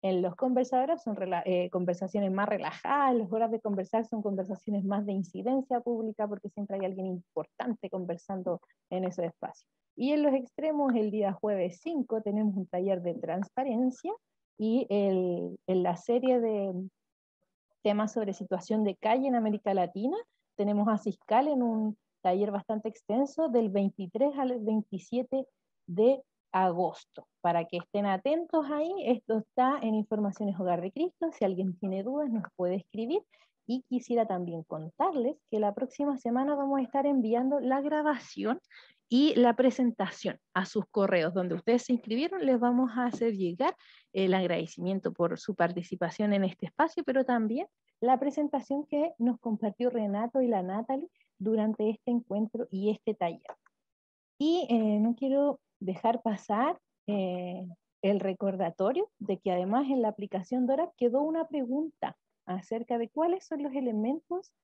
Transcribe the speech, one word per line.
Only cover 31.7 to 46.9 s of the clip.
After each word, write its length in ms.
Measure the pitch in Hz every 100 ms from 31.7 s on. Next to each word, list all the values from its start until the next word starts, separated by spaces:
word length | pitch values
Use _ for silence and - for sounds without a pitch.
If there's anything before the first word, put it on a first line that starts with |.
| 175
tiene 240 | 202 190
dudas, 280 | 202 277 294
nos 140 | 226 170 -
puede 200 | 180 185
escribir. 460 | - 202 226 359 - _ _ _ -
Y 160 | 254 -
quisiera 380 | 247 247 233 220
también 360 | 185 175 165
contarles 760 | 160 160 160 _ 339 311 240 302 _
que 100 | 214
la 140 | 208
próxima 420 | 208 262 - 285 269
semana 360 | 240 240 277 285
vamos 240 | 277 277
a 20 |
estar 240 | 254 277 277
enviando 540 | 277 220 233 262 285
la 200 | 247 262
grabación 800 | 277 302 302 262 - - 202 302 _ - - _ _
y 260 | 240 294 -
la 180 | 240
presentación 840 | 233 262 - 247 233 190 - 196 - _
a 120 | 185 185
sus 180 | 214 -
correos. 480 | - 196 185 160
Donde 200 | 180 180
ustedes 280 | 180 196 240
se 100 | -
inscribieron, 520 | 240 - 226 330 381
les 140 | 285 254
vamos 320 | 240 247 254 226
a 100 | 247
hacer 280 | 220 233
llegar 420 | 202 180 175 285 - - - _
el 220 | 190 190
agradecimiento 800 | 190 180 170 165 - 175 190 175
por 260 | 175 170 170
su 160 | -
participación 800 | 190 175 180 170 185 170 - 214
en 100 | 202
este 240 | 190 - 170
espacio, 380 | _ 320